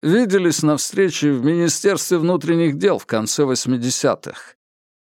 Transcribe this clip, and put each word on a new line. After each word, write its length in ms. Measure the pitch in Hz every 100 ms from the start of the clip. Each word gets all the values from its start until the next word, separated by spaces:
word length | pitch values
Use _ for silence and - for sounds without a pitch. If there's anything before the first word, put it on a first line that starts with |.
Виделись 600 | 147 196 240 196 175 147
на 140 | 156 147
встрече 540 | - - 190 147 147
в 140 | 135 131
Министерстве 720 | 170 170 - 202 185 - 180
внутренних 600 | 165 180 143 165 165 143
дел 180 | 190 165
в 80 | -
конце 400 | 113 110 - 143
восьмидесятых. 1080 | 127 - 127 120 - 139 104 - - - _ _ _ _ _